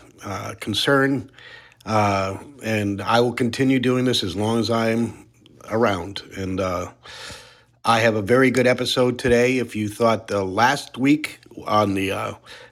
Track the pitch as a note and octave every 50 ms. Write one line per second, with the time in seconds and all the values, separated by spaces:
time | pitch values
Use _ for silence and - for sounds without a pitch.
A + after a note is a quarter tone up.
0 | - - - - - G#2+ F#2+ G2 G#2 G#2+ G#2+ - - A2+ G#2 - - - C#3 C#3
1 | C3+ C3+ C#3 B2 G#2 - _ - - - - - - - _ _ _ G2+ A2 G#2+
2 | G#2 G2+ G2 G2 F#2+ F#2+ G2 F#2+ - - - - - A2 A2 G#2+ G#2 G2+ G2+ G2
3 | G2 - A2+ A#2+ A#2+ B2 A#2 - B2+ A#2 - - C3+ C3 C3+ C3 B2 B2+ B2+ B2+
4 | B2+ B2+ A#2+ - - F#2+ E2+ F#2+ G#2+ A2 A2+ A#2 A2 G#2 A#2 A2+ A2+ A2+ A2+ A#2
5 | A#2 A2+ A2 - - _ _ _ _ - - - - - A2 A2+ A#2+ A2 G2 F2+
6 | E2+ G2 G2 - - - - G2 F#2+ F#2 F#2 F#2 F#2+ F#2 F2+ F2 F2+ - - _
7 | _ - - - - - - - - - - _ _ _ _ _ - - A#2 A2+
8 | A2+ A#2 G#2+ A2 G2+ F#2 A#2+ B2+ C3+ C3 A#2 C3 B2 B2 B2 A#2+ B2+ A2 - C3+
9 | B2+ B2+ B2 B2 - B2+ A#2+ A#2+ B2 B2+ C3 B2+ A#2 A#2+ - G#2+ G#2+ G#2 G#2 -
10 | A#2 A2+ A2+ G#2 A2 - G#2 G2+ G2 F#2+ F#2 G#2 A#2 B2+ C#3+ C#3 - - - A#2+
11 | B2+ C#3 D3 D3+ D3+ - - - - - - - - - G#2+ G#2+ G#2+ G2+ G2 G2
12 | G2 F#2+ G2 G#2 A2 G#2+ G2+ - _ - - - - -